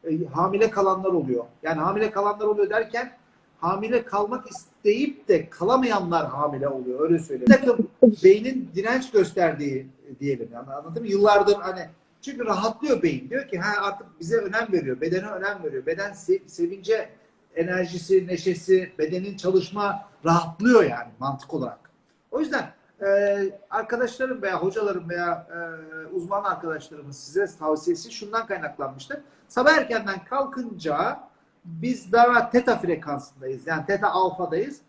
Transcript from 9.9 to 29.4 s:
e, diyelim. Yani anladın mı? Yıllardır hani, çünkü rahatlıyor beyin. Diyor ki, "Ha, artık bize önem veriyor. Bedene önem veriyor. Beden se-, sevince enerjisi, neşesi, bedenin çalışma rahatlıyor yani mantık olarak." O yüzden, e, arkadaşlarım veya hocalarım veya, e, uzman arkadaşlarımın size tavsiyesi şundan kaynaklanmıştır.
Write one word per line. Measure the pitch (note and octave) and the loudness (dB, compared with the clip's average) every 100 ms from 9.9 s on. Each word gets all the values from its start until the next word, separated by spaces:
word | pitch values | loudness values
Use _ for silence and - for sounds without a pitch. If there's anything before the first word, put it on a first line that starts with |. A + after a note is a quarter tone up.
| _ - | _ -20
e, | B2 | -8
diyelim. | C#3+ B2 A#2 | -4 -4 -6
Yani | A#2+ C#3 | -12 -12
anladın | C#3 D#3+ E3 | -12 -10 -8
mı? | A3+ | -2
Yıllardır | G3 G#3 G#3 G3+ G3+ | 4 6 6 6 2
hani, | F3+ F3+ E3 _ _ _ | 0 -8 -10 _ _ _
çünkü | - A#3+ A3 | -14 -6 -2
rahatlıyor | F#3+ A3 - C#4+ G#3+ | 0 -2 -2 0 2
beyin. | E3+ C3 - | 2 0 -6
Diyor | B3+ C4+ | -6 -6
ki, | F3+ | -4
"Ha, | G3 B3 G3+ | -2 -2 -4
artık | G3 - _ | -6 -16 _
bize | E3 A3+ | -2 -2
önem | G3 A3 A3+ | 0 -4 0
veriyor. | F3+ C#3 B2 | -2 -2 -4
Bedene | D#3+ F#3 G#3 | -2 -2 -4
önem | F#3 G3 G3 | -6 -6 -6
veriyor. | D#3 G3 C#3+ | -6 -6 -6
Beden | F#3 G3+ | -4 -6
se-, | G3 - F#3+ - | -8 -2 -2 -2
sevince | - E3+ G3 F3 A3 - - _ _ _ E3 | -6 -6 -4 -2 -2 -2 -16 _ _ _ -4
enerjisi, | E3+ F3+ F3 F3 - F#3+ F3+ | -2 -2 -4 -6 2 2 2
neşesi, | E3+ F#3+ F3 - F#3 F3+ - | -4 -2 -4 2 2 2 -4
bedenin | D#3 F3+ G3+ G3 | -4 -2 -6 -4
çalışma | F3+ F#3 - G3+ G3+ - - _ D#3+ | 0 0 0 -2 -2 -4 -10 _ 2
rahatlıyor | E3+ E3 - A3+ A#3 | 2 0 -2 6 6
yani | D3+ A#2+ - - | 6 -2 -12 -8
mantık | C3+ C3 - | -8 -8 -8
olarak." | D#3 A#2+ - _ _ _ _ _ | -6 -6 -10 _ _ _ _ _
O | C4+ | -4
yüzden, | D4+ C#4 - _ _ _ | -2 -4 -6 _ _ _
e, | G3 G3 G3+ G3+ G3 - - | 2 2 2 0 -2 -6 -8
arkadaşlarım | G#3+ A3 A#3+ A#3+ - C4 A#3 | -6 -4 -2 -2 -2 -6 -4
veya | F#3+ - | -4 -2
hocalarım | F#3+ A3 G#3 F3+ E3 | -2 -2 -4 -4 -6
veya, | F3 F3 E3 - | -4 -4 -4 -8
e, | E3+ E3+ D#3+ D#3 D#3+ D#3+ F#3 | -12 -12 -12 -16 -16 -10 -8
uzman | E3+ G3 | -4 -4
arkadaşlarımın | G3 F3 E3+ D#3 - D3+ C#3 | -2 -6 -6 -8 -10 -18 -16
size | C#3 - F3 G3+ - | -16 -4 -2 -2 -2
tavsiyesi | D#3 D#3 F3 E3 - | -2 -2 0 -4 -6
şundan | - G3+ A3+ A3+ | -14 -6 -6 -4
kaynaklanmıştır. | F3+ D3 - C3+ C3+ - D4 - _ | -8 -8 -8 -10 -10 -12 -14 -14 _